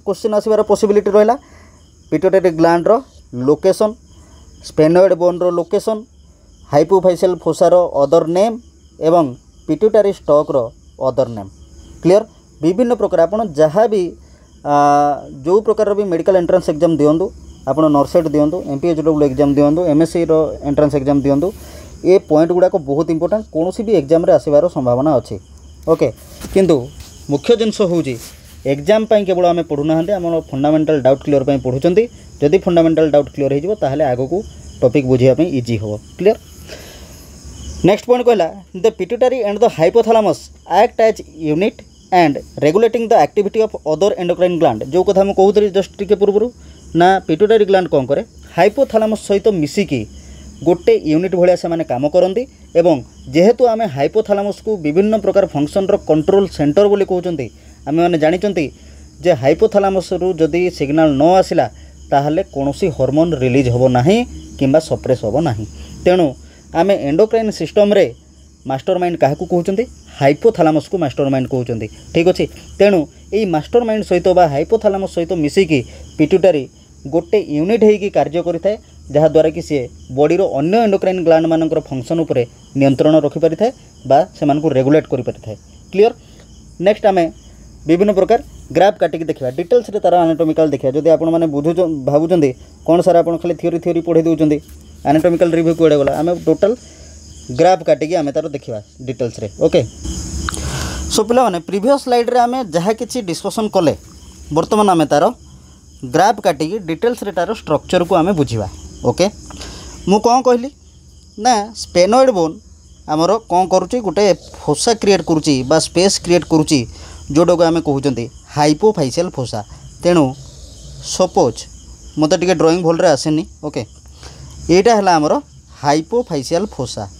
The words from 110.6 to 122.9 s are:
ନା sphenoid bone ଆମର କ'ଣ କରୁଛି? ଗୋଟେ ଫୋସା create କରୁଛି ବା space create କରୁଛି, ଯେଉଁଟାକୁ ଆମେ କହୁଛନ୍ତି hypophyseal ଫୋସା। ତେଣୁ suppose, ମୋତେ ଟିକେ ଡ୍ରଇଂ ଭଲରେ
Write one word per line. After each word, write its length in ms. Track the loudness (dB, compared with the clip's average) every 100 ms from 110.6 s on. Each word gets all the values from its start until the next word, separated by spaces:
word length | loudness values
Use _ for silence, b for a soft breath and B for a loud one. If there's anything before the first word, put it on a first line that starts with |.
| -2 -14 _ _ _ -20 -20 -4
ନା 340 | -2 0 -2
sphenoid 580 | -10 -4 0 4 4 4
bone 220 | 2 -2 -4 -18 -20 -20 -18 -6
ଆମର 300 | -2 0 0 -2
କ'ଣ 180 | -2 2
କରୁଛି? 320 | 0 0 -4
ଗୋଟେ 340 | -4 0 2
ଫୋସା 600 | 0 -4 -8 -4 -2 0
create 280 | 0 2 0
କରୁଛି 420 | 0 0 0 0
ବା 160 | 0 0
space 420 | 0 0 0 0
create 240 | 0 0 2
କରୁଛି, 420 | 0 2 -2 -2 B B B -2
ଯେଉଁଟାକୁ 320 | 2 2 2
ଆମେ 180 | 2 0
କହୁଛନ୍ତି 480 | -2 -2 -2 -4 -8 -14 -8 0
hypophyseal 720 | 0 2 0 0 -2 -4 -6
ଫୋସା। 340 | -6 -8 -8 -12 B B -4
ତେଣୁ 300 | 0 2 2 -2 -16 -20 -20 -20 -20 -18
suppose, 640 | -8 -4 -2 0 0 -2 -14 -20 -20 -20 -12 -4
ମୋତେ 200 | 0 0
ଟିକେ 180 | 0 2
ଡ୍ରଇଂ 280 | 2 2
ଭଲରେ 240 | 0